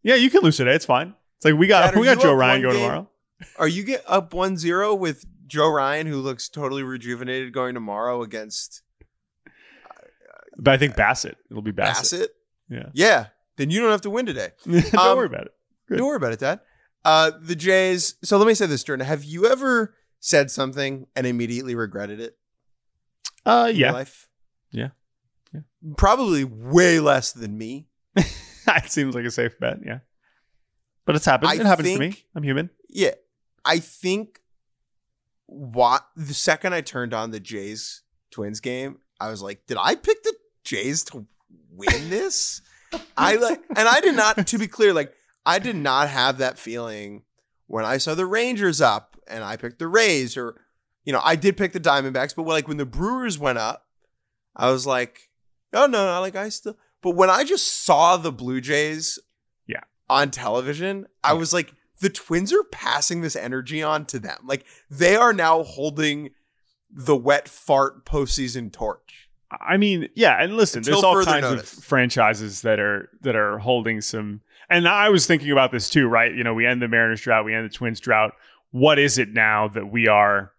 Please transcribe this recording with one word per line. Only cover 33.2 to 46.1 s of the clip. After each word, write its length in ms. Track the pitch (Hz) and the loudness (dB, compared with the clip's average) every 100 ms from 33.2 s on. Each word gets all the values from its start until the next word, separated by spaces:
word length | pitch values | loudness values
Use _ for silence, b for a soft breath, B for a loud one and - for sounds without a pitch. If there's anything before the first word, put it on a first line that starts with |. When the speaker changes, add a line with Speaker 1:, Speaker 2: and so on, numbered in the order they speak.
| _ _ _ _ | _ _ _ _
Speaker 2:
I 160 | 143 170 | -2 -2
think 600 | - - 180 202 214 _ _ _ _ _ _ _ _ _ _ _ | -4 -8 -4 -4 -6 _ _ _ _ _ _ _ _ _ _ _
what, 640 | _ 143 131 117 123 131 _ - | _ -18 -8 2 4 4 _ -14
the 160 | 147 | -10
second 380 | 147 - 160 185 | -4 -2 0 -2
I 80 | 175 | -4
turned 320 | 143 127 120 | -6 -8 -6
on 180 | 110 113 | -6 -8
the 100 | 110 | -10
Jays 640 | 92 107 101 107 - - _ _ _ | -12 -12 -12 -14 -14 -18 _ _ _
Twins 300 | - 104 107 | -12 -10 -10
game, 380 | 123 127 135 - _ _ | -10 -10 -10 -14 _ _
I 80 | 107 | -12
was 120 | 110 | -10
like, 240 | 98 101 - | -14 -16 -8
"Did 100 | 110 | -2
I 160 | 117 320 | -2 0
pick 260 | - 440 | -2 -2
the 120 | 440 - _ _ | -2 -10 _ _
Jays 400 | - 101 120 156 | -10 -6 -4 -6
to 220 | - 123 104 _ _ 87 _ | -8 -16 -20 _ _ _ _
win 380 | 90 98 - 160 | -6 -2 -2 -2
this?" 520 | 196 381 - - - B B B | -4 -4 -4 -6 -10 B B B
Speaker 1:
<laughs> 280 | 330 - - | -14 -10 0
Speaker 2:
I, 200 | 170 220 | 2 2
like, 260 | 233 - - 208 | 0 -2 -4 2
and 100 | 226 | 4
I 120 | 269 | 6
did 140 | 359 240 | 4 4
not, 300 | 214 220 185 | 2 2 -2
to 120 | 226 | -2
be 80 | 208 | -6
clear, 260 | - 208 | 2 4
like, 180 | 165 147 _ _ _ | 4 -2 _ _ _
I 140 | - 185 | -2 0
did 180 | 247 190 | -2 -4
not 320 | 143 131 | 0 0
have 300 | 147 | 0